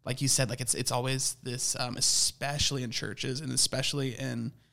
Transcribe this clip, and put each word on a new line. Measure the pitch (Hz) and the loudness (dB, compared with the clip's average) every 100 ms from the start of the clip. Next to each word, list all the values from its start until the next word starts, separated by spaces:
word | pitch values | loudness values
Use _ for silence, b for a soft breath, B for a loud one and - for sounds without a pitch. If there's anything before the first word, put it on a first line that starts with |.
| - | -8
like | 131 | 0
you | 139 | 2
said, | - 120 | 4 2
like, | 117 | 0
it's, | 123 | -2
it's | 143 131 | 0 0
always | 127 127 131 - - | 0 0 0 -2 -4
this, | 127 123 - 123 | -6 -2 -2 -2
um, | 127 - | -4 0
especially | - - - - 139 147 - 139 | 4 4 4 0 -2 2 2 2
in | 123 | -2
churches | - 104 - 131 131 | -4 -4 -4 -4 -4
and | 147 | -2
especially | 127 - 131 131 143 135 - | 2 2 2 -2 0 -2 -4
in, | 135 117 113 - b | -4 -4 -4 -8 b